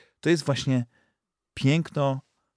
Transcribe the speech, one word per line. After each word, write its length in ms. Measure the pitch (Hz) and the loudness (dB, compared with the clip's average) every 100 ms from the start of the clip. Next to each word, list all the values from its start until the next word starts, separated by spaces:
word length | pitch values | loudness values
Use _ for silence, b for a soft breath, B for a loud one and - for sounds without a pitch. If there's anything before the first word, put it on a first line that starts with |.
| b b | b b
to 100 | 156 | 0
jest 160 | 165 - | 0 0
właśnie 400 | 131 139 127 120 _ _ _ _ _ _ | -2 0 -2 -2 _ _ _ _ _ _
piękno 680 | - 135 165 160 147 139 135 - _ _ | -2 2 2 0 -2 -2 -2 -8 _ _